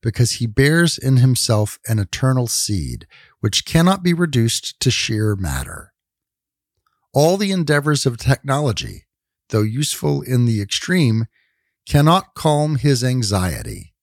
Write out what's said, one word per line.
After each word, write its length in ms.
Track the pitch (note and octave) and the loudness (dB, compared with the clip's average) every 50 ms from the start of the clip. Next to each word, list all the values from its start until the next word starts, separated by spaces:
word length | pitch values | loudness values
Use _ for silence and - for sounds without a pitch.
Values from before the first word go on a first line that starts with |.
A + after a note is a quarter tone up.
because 320 | _ A#2 G#2 - B2 A2+ - | _ -4 0 0 0 0 0
he 140 | - A#2+ A2+ | -4 -6 -4
bears 500 | G#2 B2+ C3+ C#3+ D#3 E3+ F3 E3 - - | 2 2 4 4 4 4 2 2 0 -2
in 200 | - C3 C3+ B2+ | 0 2 4 4
himself 640 | B2 C3 B2+ - - - A2+ G#2+ G#2+ G#2 - - _ - | 6 4 4 2 0 0 2 0 0 -2 -4 -12 _ -4
an 120 | A2+ G#2+ | -2 -2
eternal 480 | G2+ - - - - C3 C3 B2+ B2 A2+ | -2 -4 -4 -2 0 0 0 0 -2 -2
seed, 580 | - - - - G#2+ F#2+ D2+ B1+ A#1+ A#1 - _ _ - _ _ _ _ | -4 -4 -4 -4 -4 -4 -4 -6 -8 -10 -14 _ _ -20 _ _ _ _
which 240 | - G2+ F#2+ - - | -2 0 0 0 -2
cannot 360 | - - E3 E3 F3+ F#3+ G3 | 0 2 4 4 4 2 2
be 120 | F3+ F3+ E3+ | 0 0 0
reduced 680 | E3 F3 E3 C#3 B2 A2+ A#2 - - - - - _ | 2 0 0 2 0 2 2 0 -4 -6 -10 -10 _
to 100 | - C3+ | -2 0
sheer 460 | A#2 - - - A2 G#2+ G#2+ G#2+ G#2 | 0 0 -2 -2 -2 0 0 0 0
matter. 580 | F#2+ F#2 D#2 C2+ C2 C2 - - - - _ _ _ _ _ _ _ _ _ _ _ _ _ _ _ _ _ _ _ _ _ _ _ _ _ | 0 -2 -4 -4 -6 -8 -10 -12 -16 -18 _ _ _ _ _ _ _ _ _ _ _ _ _ _ _ _ _ _ _ _ _ _ _ _ _
All 260 | _ C3+ D3 E3 F#3 G3 | _ 2 4 4 4 2
the 140 | G#3 G3 | 0 0
endeavors 540 | F#3+ F#3 E3 D3 D3 D3 C#3+ D#3 D3 C#3 - | 0 -2 0 0 0 0 2 0 0 0 0
of 120 | C#3 A#2 A2+ | -2 -4 -2
technology, 880 | - - C3 - _ C#3 C3+ C#3+ D3+ C3+ G2+ - C2+ C2 - - _ _ _ _ _ _ _ _ _ _ | 0 0 0 0 _ -2 -2 0 0 -2 -2 -2 -6 -12 -14 -18 _ _ _ _ _ _ _ _ _ _
though 120 | - A2 | -2 0
useful 600 | G#2+ G#2+ A2 C3 D3+ D3 - - - D3 C#3+ C#3 | 0 0 -2 -4 -4 -6 -6 -4 -4 -4 -4 -4
in 240 | D3 B2 B2+ B2 B2 | -4 -2 0 0 2
the 160 | A#2 A2+ G#2+ | 2 0 -2
extreme, 640 | G2+ G2 - - - - F3+ F3+ D#3 A#2+ A2 A2 A2+ - _ _ _ _ _ _ _ _ _ _ _ | -4 -4 -6 -8 -4 -2 0 2 2 2 2 0 -2 -6 _ _ _ _ _ _ _ _ _ _ _
cannot 480 | - - C#3+ D3 D#3 E3+ F#3+ - _ _ | -2 2 2 4 4 4 2 0 _ _
calm 440 | - - D#3+ D3+ D3 D3+ D3+ D#3 B2+ | -4 -2 0 0 0 0 0 -2 0
his 260 | A2 D3 C#3 A#2+ A#2+ | 2 2 0 2 0
anxiety. 920 | B2+ B2+ B2+ A#2 G2 G#2 G2 F#2 F2+ D2+ A#1 - B1 A1+ - F#2 - _ _ | -2 -2 -2 -2 0 0 0 0 -2 -4 -6 -10 -12 -12 -14 -16 -20 _ _